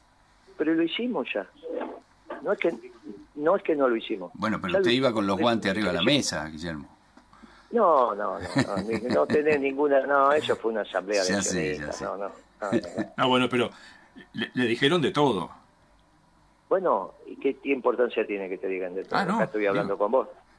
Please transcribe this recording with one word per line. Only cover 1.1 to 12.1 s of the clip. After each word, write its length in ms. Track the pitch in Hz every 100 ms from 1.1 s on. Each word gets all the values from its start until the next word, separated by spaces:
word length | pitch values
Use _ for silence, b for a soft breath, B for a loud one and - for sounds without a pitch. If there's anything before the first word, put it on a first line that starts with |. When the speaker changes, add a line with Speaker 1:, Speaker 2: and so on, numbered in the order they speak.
| 175 120
Speaker 1:
ya. 120 | - - - - - - - _ _ - -
No 120 | 160
es 60 | 202
que, 140 | 170 160 - - - - - 147
no 200 | 156 196
es 60 |
que 120 | - 151
no 140 | 131
lo 60 | 113
hicimos. 340 | - 107 87 -
Speaker 2:
Bueno, 240 | 107 85
pero 120 | 87
Speaker 1:
Ya 60 | 87
Speaker 2:
usted 120 | 185
Speaker 1:
lo 40 | 127
Speaker 2:
iba 140 | 135
con 140 | 110 101
los 80 | 95
Speaker 1:
hicimos. 60 | 117
Speaker 2:
guantes 220 | 113 98
arriba 160 | 98 98
de 60 | 87
la 40 |
Speaker 1:
Sí. 60 | 107
Speaker 2:
mesa, 400 | 143 - 82 78
Guillermo. 400 | 78 85 76 - - _ - _ B B B B
Speaker 1:
No, 420 | 233 190 143 120 101
no, 240 | 101 95
no, 360 | - 143 113 98
no, 60 |
ni-, 160 | 110 117 123
no 120 | - 147
tenés 340 | 156 147 147
Speaker 2:
<laughs> 0 |
Speaker 1:
ninguna, 460 | 139 135 147 139 131
no, 260 | 139 139
eso 240 | 151 127 107
fue 160 | 113
una 100 | 110
asamblea 420 | 98 92 92 101
de 60 | 92
Speaker 2:
Ya 120 | 101
sé, 340 | 95 92 78 90
ya 80 | 76
Speaker 1:
accionistas, 100 | -
Speaker 2:
sé. 80 |
Speaker 1:
no, 120 | 98